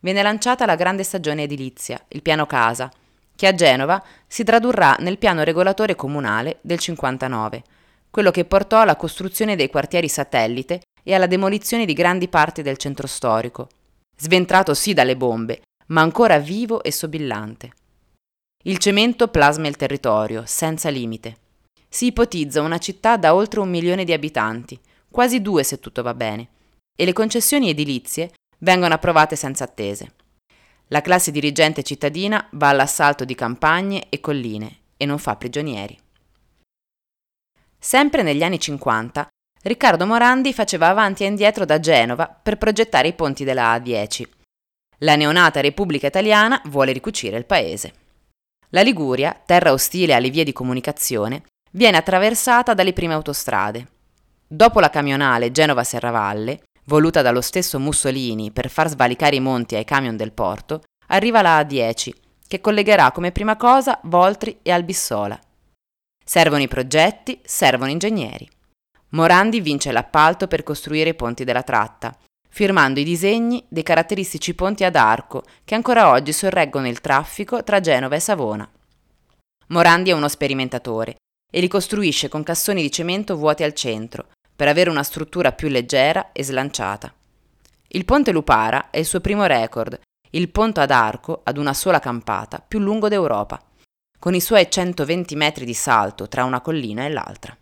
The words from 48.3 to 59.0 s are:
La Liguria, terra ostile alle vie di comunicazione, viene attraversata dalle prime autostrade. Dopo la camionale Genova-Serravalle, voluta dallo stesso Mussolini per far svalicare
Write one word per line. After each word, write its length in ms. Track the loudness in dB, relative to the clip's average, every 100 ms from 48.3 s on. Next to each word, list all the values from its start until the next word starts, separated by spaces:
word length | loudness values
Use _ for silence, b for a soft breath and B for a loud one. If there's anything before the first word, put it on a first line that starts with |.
| _ _ _ _
La 120 | 2
Liguria, 560 | 2 2 -2 0 -2 -4
terra 280 | _ 4 6
ostile 420 | 2 0 0 2
alle 160 | 4 2
vie 140 | 0
di 80 | -2
comunicazione, 920 | -2 -4 -4 -6 -6 -4 -2 -4 -6 _ _ _
viene 260 | 2 4 4
attraversata 760 | 4 2 2 0 2 2 2
dalle 220 | 2 2
prime 200 | 0 -2
autostrade. 760 | -4 -4 -8 -4 -2 -2 -6 -14 _ _ _ _ _ _
Dopo 340 | 4 4 6
la 100 | 2
camionale 600 | 2 -2 0 2 2 0
Genova-Serravalle, 1120 | 2 2 2 0 -4 -2 -2 -2 -4 -8 -10 _ _ 0
voluta 360 | 2 2 2
dallo 180 | 2 2
stesso 380 | -2 -4 -4 -4
Mussolini 720 | -2 -2 -2 -4 -4 -6 -6
per 180 | -6 -6
far 220 | -2 -2
svalicare 460 | 2